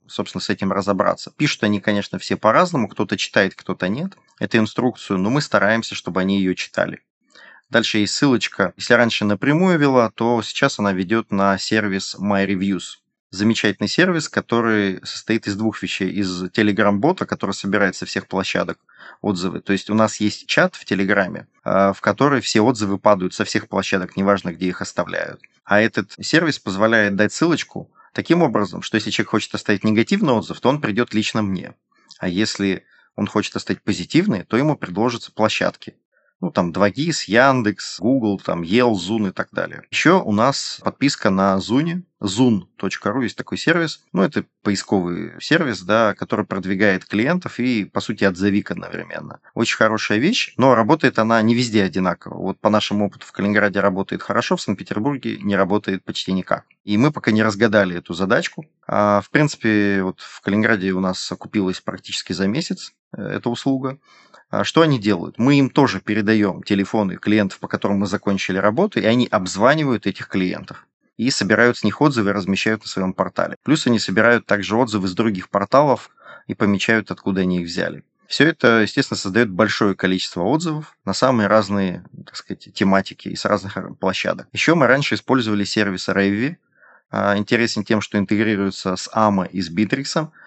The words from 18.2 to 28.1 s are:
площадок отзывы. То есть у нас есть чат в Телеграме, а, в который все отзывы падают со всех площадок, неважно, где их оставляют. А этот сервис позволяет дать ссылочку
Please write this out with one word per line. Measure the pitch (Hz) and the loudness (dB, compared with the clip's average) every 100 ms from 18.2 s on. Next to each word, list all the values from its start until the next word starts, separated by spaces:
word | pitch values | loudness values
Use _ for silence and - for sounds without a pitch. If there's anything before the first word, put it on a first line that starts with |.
| - | -4
площадок | 95 98 - 87 - _ _ - - | -4 -2 -2 -4 -6 _ _ -20 -8
отзывы. | 101 92 92 85 | -4 -2 -4 -6
То | - | -2
есть | 98 - | -4 0
у | |
нас | 107 110 - | 0 0 0
есть | 104 - - | -4 -4 -4
чат | - 180 | 0 0
в | - - | -2 -6
Телеграме, | 95 98 101 92 - - _ | -2 2 2 0 -4 -16 _
а, | - 95 98 | -2 2 2
в | 98 | 2
который | - 101 139 135 | -2 2 2 2
все | - 110 | 0 2
отзывы | 107 123 104 98 | 2 2 -2 0
падают | 107 101 92 | 2 2 2
со | - | -4
всех | 104 107 - | -2 -2 -2
площадок, | 98 98 98 90 - | -4 -2 -2 -4 -2
неважно, | 98 98 95 | 2 2 0
где | 80 92 | -6 -6
их | 90 | -4
оставляют. | - - 87 87 78 - _ _ | -8 -6 -6 -6 -8 -12 _ _
А | - 104 | 0 2
этот | 110 - 98 - | 4 0 -6 -8
сервис | - 151 170 139 | 0 2 2 -2
позволяет | - 95 110 113 104 98 | -6 0 2 4 2 2
дать | 104 | 0
ссылочку | - 165 156 - - - _ - | 2 0 0 -2 -12 -14 _ -12